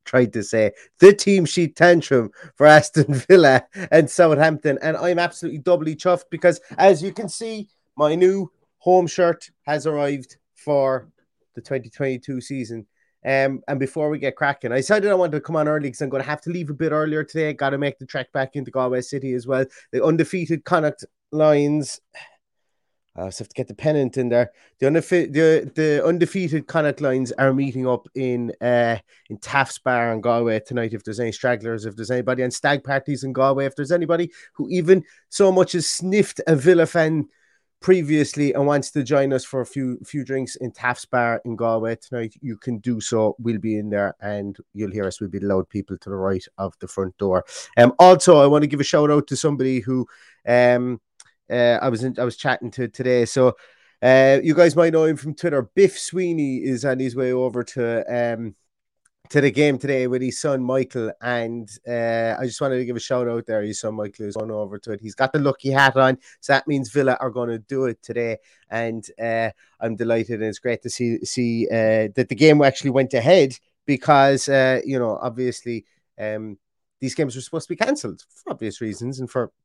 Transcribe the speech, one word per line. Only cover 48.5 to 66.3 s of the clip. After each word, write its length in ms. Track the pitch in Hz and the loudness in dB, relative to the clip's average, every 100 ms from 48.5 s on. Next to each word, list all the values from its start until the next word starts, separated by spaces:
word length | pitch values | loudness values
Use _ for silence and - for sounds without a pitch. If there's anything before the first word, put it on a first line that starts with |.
| 147 | 6
to 40 | 147 | 2
give 140 | 143 | 0
a 20 | |
shout 260 | 139 156 147 | 0 2 2
out 180 | 147 147 | 2 0
to 100 | 135 | -4
somebody 420 | 156 143 131 131 | -2 -2 -2 -2
who, 260 | 107 127 120 _ _ _ - | -2 -4 -6 _ _ _ 0
um, 540 | 123 123 123 123 120 _ _ _ _ - | 4 4 4 0 -6 _ _ _ _ -6
uh, 300 | 120 120 117 | 0 2 2
I 100 | 135 | 0
was 140 | 113 | -2
in, 120 | 127 113 | -4 -4
I 60 | |
was 140 | 123 - | -6 -4
chatting 340 | 139 127 117 | -4 -4 -6
to 160 | - 120 | -8 -8
today. 360 | - 127 123 117 | -6 0 0 0
So, 300 | 135 127 117 _ _ _ _ | 2 2 2 _ _ _ _
uh, 380 | 127 131 135 139 | 6 6 8 6
you 140 | 165 156 | 4 6
guys 200 | 170 143 | 6 6
might 160 | 165 | 4
know 120 | 160 | 4
him 120 | 160 147 | 2 0
from 200 | 147 143 | -6 -8
Twitter. 260 | 175 143 113 - | -4 -2 -2 2
Biff 240 | 190 - | 2 2
Sweeney 640 | - 180 180 165 143 127 | -8 -6 -4 -2 -4 -4
is 200 | 120 123 | -4 -4
on 140 | 139 127 | -2 -2
his 180 | 131 123 | -4 -4
way 180 | 127 | -2
over 300 | 127 127 120 | -2 -2 -4
to, 720 | 120 131 117 117 - 120 117 | -8 -6 -4 -4 -4 -4 -4
um, 220 | 117 117 - _ _ _ _ _ _ _ | -4 -10 -14 _ _ _ _ _ _ _
to 120 | 147 | 0
the 100 | 139 | 0
game 260 | 135 147 131 | 2 0 0
today 300 | 139 135 127 | -2 -2 -2
with 160 | 127 | -2
his 180 | 127 - | -4 -6
son 220 | 156 135 | -4 -4
Michael, 480 | 123 135 127 127 110 - | -2 -2 -4 -6 -8 -8
and, 480 | 120 120 113 117 107 - 120 | -6 -4 -4 -10 -14 -16 -10
uh, 480 | 120 117 113 113 - | -6 -4 -2 -2 -4
I 80 | 123 | -8
just 120 | - | -6
wanted 180 | 139 127 | -4 -4
to 60 | 123 | -4
give 100 | 117 | -8
a 40 | |
shout 280 | - 123 120 | -6 -4 -2
out 180 | 117 113 | -6 -4
there. 160 | 110 | -4
His 180 | 104 104 | -4 -6
son 140 | 110 | -8
Michael 320 | 107 104 - 104 | -8 -10 -10 -12
is 100 | 107 | -10
going 140 | 110 | -8
over 300 | 107 101 101 | -8 -10 -12
to 140 | 117 | -12
it. 80 | 104 | -12
He's 120 | 110 | -12
got 200 | 98 131 | -4 -2
the 60 | 156 | 0
lucky 300 | 143 - 135 | -2 -2 0
hat 260 | 135 135 131 | 2 4 4
on, 220 | 131 131 - | 2 2 -6